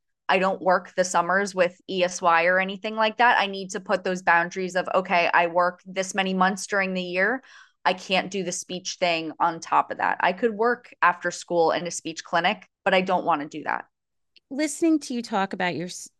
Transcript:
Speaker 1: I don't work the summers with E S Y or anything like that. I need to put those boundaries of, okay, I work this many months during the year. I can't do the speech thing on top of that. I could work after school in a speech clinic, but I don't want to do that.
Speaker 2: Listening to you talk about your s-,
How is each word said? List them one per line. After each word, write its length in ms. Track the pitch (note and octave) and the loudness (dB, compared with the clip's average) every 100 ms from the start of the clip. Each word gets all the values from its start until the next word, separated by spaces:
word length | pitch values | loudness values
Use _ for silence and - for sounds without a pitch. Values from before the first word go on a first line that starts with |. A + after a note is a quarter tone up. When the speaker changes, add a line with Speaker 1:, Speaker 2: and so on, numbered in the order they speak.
| _ _ - | _ _ 0
Speaker 1:
I 100 | F#3+ | 2
don't 220 | F#3 E3+ | 2 0
work 320 | E3 F#3 F#3+ - | 2 2 2 -2
the 80 | |
summers 500 | F#3 F3 E3+ F#3 G3+ | 0 2 2 0 0
with 240 | F#3 F3+ - - | 0 0 0 -6
E 120 | F#3 | 0
S 200 | F3+ F#3 | 0 0
Y 240 | F3+ E3 E3+ | 2 4 4
or 140 | F#3 | 2
anything 360 | F#3+ G3 G#3+ A3 | 0 -4 -6 0
like 220 | A3 A3 | 0 4
that. 200 | A#3+ - | 4 4
I 100 | G3 | 0
need 240 | G3 F#3+ | -4 -8
to 100 | G#3 | -8
put 240 | F#3+ F#3+ F#3+ | -2 -2 0
those 160 | F3+ | -2
boundaries 560 | F#3 E3+ E3+ F#3+ F#3 F3+ | 4 4 2 -4 -4 -2
of, 100 | E3+ F#3 | 0 0
okay, 340 | F#3+ F3+ E3+ | 2 2 2
I 140 | - F3 | 2 0
work 340 | E3+ F3 F3+ F#3+ | 2 0 -2 -10
this 300 | F#3 F#3+ G3+ | -6 -4 -2
many 180 | F#3+ | -2
months 320 | F#3 F#3 G3 - | 2 0 0 -4
during 280 | G3+ F#3+ | -2 -2
the 100 | F#3 | -4
year. 400 | F3+ F3+ G3 B3+ - - - _ - | -4 -2 0 -2 -8 -20 -20 _ -2
I 80 | |
can't 380 | F#3 - F#3 F#3 | -2 0 -2 -2
do 140 | G3 F#3 | -4 -6
the 60 | |
speech 420 | F3 - F3+ F#3 - | -6 -8 -10 -10 -2
thing 360 | F3 E3 D#3+ - | 0 0 -4 -2
on 180 | E3+ E3 | -2 -2
top 320 | - D3 - | -2 0 0
of 60 | - | -2
that. 200 | F2+ - | -2 2
I 100 | F3 | 0
could 240 | F#3 A#3 G3+ | 2 -2 0
work 380 | A#3 A#3+ - - | -2 -2 -6 0
after 300 | E3+ F3 F3 | 2 2 -4
school 400 | - - F3 D#3+ | -8 -4 2 2
in 140 | - F3 | 2 -2
a 60 | |
speech 320 | - - D#3+ | -8 -10 -12
clinic, 420 | - E3+ F3 G#3+ - _ - | -2 0 0 -2 -8 _ 2
but 80 | |
I 80 | F#3+ | 2
don't 240 | F#3+ F3+ - | 2 0 2
want 160 | D#3 | 0
to 60 | D3+ | -2
do 180 | D#3 - | -10 -6
that. 180 | - - _ _ _ _ _ - | -6 -6 _ _ _ _ _ -12
Speaker 2:
Listening 500 | C4+ D#4 - E4 D#4 | -4 -4 0 2 2
to 140 | - | 0
you 80 | A#3+ | -8
talk 300 | A#3 G#3+ G3 | -4 -2 -2
about 240 | F#3+ F3+ D3 | -2 -4 -4
your 120 | F3+ | -8
s-, 200 | - - _ | -12 -16 _